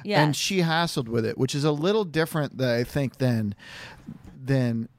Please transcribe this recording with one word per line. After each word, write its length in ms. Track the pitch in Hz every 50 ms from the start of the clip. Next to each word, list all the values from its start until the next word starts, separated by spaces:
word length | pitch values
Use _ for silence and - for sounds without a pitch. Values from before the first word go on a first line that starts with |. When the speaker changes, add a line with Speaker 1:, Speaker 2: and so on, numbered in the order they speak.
| -
Speaker 1:
And 300 | 202 208 180 151 151 139
Speaker 2:
Yes. 20 |
Speaker 1:
she 220 | - - - 202 185
hassled 480 | 170 165 160 165 170 165 - 151 127 110
with 160 | 117 117 110
it, 120 | 107 - -
which 160 | 131 131 -
is 100 | 143 139
a 80 | 156
little 320 | 151 143 156 190 208 220 208
different, 540 | 165 139 160 160 156 - 160 143 131 - 127
than, 100 | 131 123 117 117
I 60 | 120
think, 320 | - - 147 139 120 - -
than, 360 | 135 127 120 113 107 101 101 - - - - - - - - - - - - - - - - - 131
than 460 | 127 139 131 127 120 117 113 113 - _